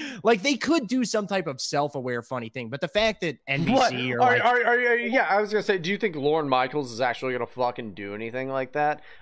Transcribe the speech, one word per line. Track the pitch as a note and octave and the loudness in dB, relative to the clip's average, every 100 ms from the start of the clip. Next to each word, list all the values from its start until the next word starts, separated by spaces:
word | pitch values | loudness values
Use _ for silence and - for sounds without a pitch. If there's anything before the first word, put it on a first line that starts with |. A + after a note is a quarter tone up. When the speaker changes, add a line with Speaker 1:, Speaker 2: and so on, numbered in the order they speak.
| D4+ B3 | -10 -2
Speaker 1:
Like, | G3 A3+ | 2 2
they | G#3+ | 2
could | C#4 A3 E4 A3 | -2 2 0 2
do | B3+ | -2
some | B3 G#3+ G3+ | 0 -2 -2
type | G3 D#3+ | -4 -4
of | C3 | -6
self-aware | - D3 C#3+ C#3+ B2+ A#2+ | -2 0 0 -2 -4 -4
funny | A2+ B2+ A2+ | -4 -6 -6
thing, | C3 A#2 | -8 -8
but | C#3 | -6
the | E3+ | -2
fact | G#3 A3 G#3+ | 2 2 2
that | F3 C3 - | -4 -6 -4
N | C#3 | 0
B | E3 | 2
C | |
Speaker 2:
What? | C4 B3 | 4 4
Speaker 1:
or, | B2+ B2+ A#2+ | 2 -2 2
Speaker 2:
Are, | B3 | 4
Speaker 1:
like | B3 | 4
Speaker 2:
are, | A#3 B3 | 4 4
are, | A#3 | 4
are, | A#3+ B3 A#3 | 2 4 2
yeah, | A#3+ B3+ F3 | 2 2 2
I | G3 | 2
was | G#3+ | 2
gonna | G#3 | -2
say, | F#3+ G3 | 0 -2
do | E3 | 0
you | G3 | -2
think | A3 D3+ | -2 0
Lorne | C#3 D#3 D3 | 0 2 2
Michaels | B2+ C3 D3+ C3 | 2 2 -2 -6
is | A2+ | -2
actually | B2+ B2 C3 | -2 0 -4
gonna | B2 A#2+ | -4 -6
fucking | - B2 A#2+ A#2 | -2 -4 -4 -10
do | F#2 G2+ | -10 -10
anything | G#2 A2+ B2 C3 | -8 -8 -6 -6
like | C3+ C3 | -4 -4
that? | D3 D3 D3 - - | -2 -2 -2 -8 -14